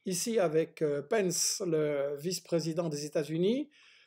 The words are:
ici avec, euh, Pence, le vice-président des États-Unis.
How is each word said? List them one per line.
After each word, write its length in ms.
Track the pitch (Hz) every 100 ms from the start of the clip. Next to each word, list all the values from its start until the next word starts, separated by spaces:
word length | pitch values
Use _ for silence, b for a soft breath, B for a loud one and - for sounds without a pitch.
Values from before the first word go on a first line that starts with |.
| 196
ici 340 | 180 240 220
avec, 420 | 170 156 160 -
euh, 180 | 156 143
Pence, 600 | 139 220 185 - - - 185
le 500 | 160 151 147 143 147
vice-président 680 | 160 - - 170 160 160 170
des 160 | 147
États-Unis. 640 | 147 170 143 160 190 254 302 b b b